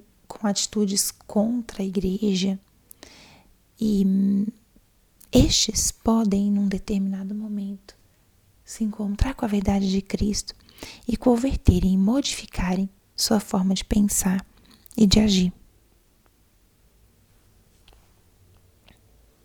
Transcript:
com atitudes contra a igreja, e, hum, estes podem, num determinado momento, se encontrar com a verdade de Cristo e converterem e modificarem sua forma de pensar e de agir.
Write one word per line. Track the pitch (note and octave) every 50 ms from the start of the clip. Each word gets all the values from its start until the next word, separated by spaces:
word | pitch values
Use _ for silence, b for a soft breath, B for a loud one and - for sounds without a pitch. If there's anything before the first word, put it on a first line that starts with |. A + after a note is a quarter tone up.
| - _ _ _ _
com | - - - G#3+
atitudes | G3+ G3 - - - - G#3+ G#3 F#3+ G3+ G3+ - -
contra | - - - - - G#3 G#3+ A#3 B3 A#3+ A3+ - - - G3
a |
igreja, | G3 F3+ G3+ F#3 F#3 F#3+ G#3+ G#3+ G3+ F#3+ F3+ F#3+ G3 F#3+ F#3+ _ _ _ _ _ - - B B B B B B B B B B B B _ _ _ _ -
e, | A3 G#3+ G#3 G3 G3
hum, | F#3+ F#3+ G3 G3 G3 G3+ G3 G#3 G#3+ - _ _ _ _ _ _ _ _ _ _ _ _ _ - -
estes | - B3 D4 E4 - - - - - - - -
podem, | - _ - A3+ A3+ A3+ A3+ G3 G3 G3 G3+ G3+
num | G3+ G3+ G3+
determinado | G3 G3 F#3 - - G#3 G3 G3 F#3+ F#3+ F#3+ G3 F#3+ G#3
momento, | G#3+ A3 G#3+ G#3 G3+ G3 G3 G3+ G3 _ - - _ _ _ _ _ _ _ _ _ _ _ _ _ _
se | - - - A3+
encontrar | G#3 G#3 - G#3 G3 G3+ - - C4+ C4+
com | - A#3+
a |
verdade | G#3 G#3 G3+ G3 G3+ G3+ G3 G3 F#3+
de | F#3+ G3
Cristo | - - - - G3+ G#3 G3 - - - - - B B B B B B B B B
e | B A3
converterem | - - B3+ A#3+ A#3 C4 C4+ - - - - F3+ F3+ F3+ F#3 F#3+
e |
modificarem | F#3+ F#3+ G#3+ B3+ C#4+ C#4 - - - - - - - F3+ F3+ F#3 F#3+ G3 F#3+ - _ _ _ _
sua | - - - A3+ G3+
forma | - - - F#3+ F#3 F#3+ F#3+
de | - -
pensar | - - G#3 G3+ G3+ - - - F#3 F#3 F#3+ - - _ b b b b b b b b
e | - A3
de | F#3+ - G#3+
agir. | G#3+ G#3+ F#3+ F#3 F3+ F3+ - - - _ _ _ _ _ _ _ _ _ _ _ _ _ _ _ _ _ _ _ _ _ _ _ _ _ _ _ _ _ _ _ _ _ _ _ _ _ _ _ _ _ _ _ _ _ - _ _ _ _ _ _ _ _ _ _ _ _ _ _ _ _ _ _ - - _ _ _ _ _ _ _ _ _